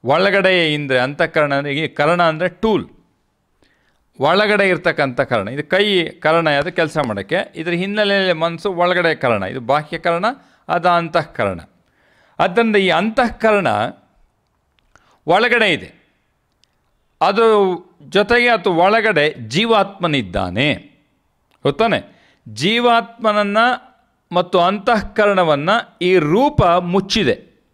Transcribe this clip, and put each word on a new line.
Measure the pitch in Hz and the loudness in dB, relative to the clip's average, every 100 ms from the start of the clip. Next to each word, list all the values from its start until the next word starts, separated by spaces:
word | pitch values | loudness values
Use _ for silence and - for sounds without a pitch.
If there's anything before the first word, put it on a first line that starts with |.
ಒಳಗಡೆ | 117 151 196 196 185 180 165 | 0 0 2 2 2 2 0
ಇಂದ್ರೆ | 151 147 131 | -2 -2 0
ಅಂತಃಕರಣ | 127 147 160 165 147 | -2 -2 -2 0 0
ಅಂದರೆ, | 139 143 139 | -2 -2 -4
ಈ | 156 | -6
ಕರಣ | - 147 175 | -2 0 2
ಅಂದರೆ | 170 156 180 | 0 0 -6
ಟೂಲ್, | 175 220 190 95 _ _ _ _ _ _ _ _ _ _ _ _ _ | -2 -2 0 -4 _ _ _ _ _ _ _ _ _ _ _ _ _
ಒಳಗಡೆ | 139 185 214 208 196 | 0 0 0 2 2
ಇರ್ತಕ್ಕಂಥ | 170 180 151 139 123 | 0 -2 -2 -4 -2
ಕರಣ. | 131 120 101 | -2 -2 -4
ಇದು | 135 147 | -8 -4
ಕೈ | 185 208 190 165 | 0 2 0 -2
ಕರಣ, | - 156 165 160 | -4 0 2 2
ಅದು | 143 156 | 0 -2
ಕೆಲಸ | 175 160 160 | -2 -2 -2
ಮಾಡೋಕ್ಕೆ. | 131 101 98 175 - - | -4 -4 -4 -6 -6 -10
ಇದ್ರ | 165 | -6
ಹಿನ್ನೆಲೆಯಲ್ಲಿ | 170 190 208 208 196 190 | -4 -4 -2 0 0 0
ಮನಸ್ಸು | 160 165 165 202 | 0 -2 -4 -6
ಒಳಗಡೆ | 175 175 180 170 | 0 0 2 0
ಕರಣ, | 156 131 107 | 0 0 0
ಇದು | 95 131 | -2 -8
ಬಾಹ್ಯ | 120 143 151 165 | -2 -2 -2 -6
ಕರಣ, | 170 170 208 269 _ _ - | -4 -2 -4 -6 _ _ -4
ಅದು | 170 180 | -2 2
ಅಂತಃಕರಣ. | 175 170 165 151 - 104 87 80 _ _ _ _ _ _ _ | 0 0 -4 -4 -4 -4 -4 -14 _ _ _ _ _ _ _
ಆದ್ದರಿಂದ | 185 180 226 208 | -2 0 2 2
ಈ | 190 | 2
ಅಂತಃಕರಣ | 160 208 220 240 - 220 208 156 104 117 - _ _ _ _ _ _ _ _ _ _ _ _ - | 0 0 0 -2 0 0 2 0 -2 -4 -8 _ _ _ _ _ _ _ _ _ _ _ _ 0
ಒಳಗಡೆ | 180 240 240 214 | 0 2 2 0
ಇದೆ, | 139 90 _ _ _ _ _ _ _ _ _ _ _ _ _ | 0 -6 _ _ _ _ _ _ _ _ _ _ _ _ _
ಅದು | 165 196 226 214 190 175 - _ | -2 2 4 4 2 -2 -8 _
ಜೊತೆಗೆ | 139 185 208 240 240 | -2 0 2 2 2
ಅದು | 226 196 | 2 0
ಒಳಗಡೆ | 170 185 220 214 170 151 135 113 | 2 2 2 2 2 0 -2 -4
ಜೀವಾತ್ಮನಿದ್ದಾನೆ, | 139 226 220 196 - 170 143 98 95 92 92 147 101 - _ _ _ _ _ _ _ | -2 2 2 0 -4 -2 -2 -2 -4 -4 -2 -2 -2 -8 _ _ _ _ _ _ _
ಗೊತ್ತಾನೆ? | 139 139 226 143 - _ _ _ - | -6 0 0 0 -6 _ _ _ -20
ಜೀವಾತ್ಮನನ್ನ | 110 156 226 240 233 - - 220 208 202 208 240 254 - _ _ _ _ | -6 -2 0 2 2 -2 -6 -2 0 0 0 0 0 -8 _ _ _ _
ಮತ್ತು | 175 180 185 | -4 0 2
ಅಂತಃಕರಣವನ್ನ | 175 202 196 226 - - 208 196 170 143 156 226 - _ | 2 0 0 -2 -2 0 2 2 2 0 0 -2 -2 _
ಈ | 175 185 | 2 2
ರೂಪ | 147 185 285 294 | 4 2 2 2
ಮುಚ್ಚಿದೆ | 190 175 180 190 190 226 151 - - _ _ | 2 2 2 -2 -2 -2 0 -2 -6 _ _